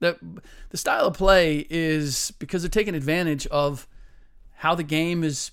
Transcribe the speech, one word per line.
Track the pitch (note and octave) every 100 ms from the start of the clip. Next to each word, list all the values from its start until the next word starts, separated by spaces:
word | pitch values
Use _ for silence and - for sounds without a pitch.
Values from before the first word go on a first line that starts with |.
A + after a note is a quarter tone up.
The, | E3+ - E3 E3 - - -
the | -
style | - - -
of |
play | - F#3+ F#3+ E3+ D3 D3+
is | E3 D#3+ D#3 D3 C3 - -
because | C#3 F#3
they're | E3+
taking | A3 G#3+
advantage | E3 C3+ E3 E3+ C#3+ -
of | D3 C#3+ C#3 - - - - - - - -
how | D#3
the | E3+
game | D3+ D#3 E3 F3
is | D#3+ C#3 -